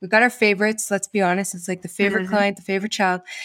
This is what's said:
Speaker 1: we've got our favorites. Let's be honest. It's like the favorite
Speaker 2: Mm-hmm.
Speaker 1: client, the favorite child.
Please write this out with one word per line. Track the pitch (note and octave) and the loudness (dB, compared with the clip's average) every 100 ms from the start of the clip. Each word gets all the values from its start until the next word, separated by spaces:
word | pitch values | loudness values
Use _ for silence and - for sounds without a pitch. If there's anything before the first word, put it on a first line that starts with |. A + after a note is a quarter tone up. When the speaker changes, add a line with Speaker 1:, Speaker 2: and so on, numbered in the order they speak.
Speaker 1:
we've | F#3 | 0
got | A3 | 2
our | A#3+ | 2
favorites. | - G#3+ G3 G#3+ A3 - | 4 2 4 0 0 -2
Let's | G3 - | -4 -2
be | G#3 | 0
honest. | F3+ F3+ G3 F3+ | 2 2 -2 -8
It's | F3 | -8
like | F3+ | -8
the | - | -6
favorite | - G3+ F#3+ | -2 0 0
Speaker 2:
Mm-hmm. | F#3 | 0
Speaker 1:
client, | G#3 G3+ G3 | 2 0 -2
the | |
favorite | - F#3+ G#3 | -4 -4 -2
child. | - F#3+ F3+ - - | 0 0 0 -6 -14